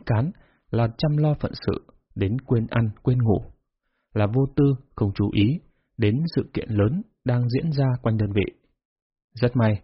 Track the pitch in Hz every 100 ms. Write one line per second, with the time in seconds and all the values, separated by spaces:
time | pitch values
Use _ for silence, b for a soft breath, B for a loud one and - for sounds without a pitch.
0 | - 110 147 - b b b 113 117 -
1 | 156 147 151 147 - - - 82 - _
2 | _ - 98 123 - 117 110 117 113 -
3 | - 127 110 92 - - _ _ _ _
4 | _ 107 104 123 135 - 143 131 - -
5 | 104 98 101 - 104 165 - _ _ -
6 | 107 120 165 - - - - 104 104 175
7 | - _ - 123 120 127 160 143 135 123
8 | 117 110 104 101 - - _ _ _ _
9 | _ _ _ 113 123 123 110 104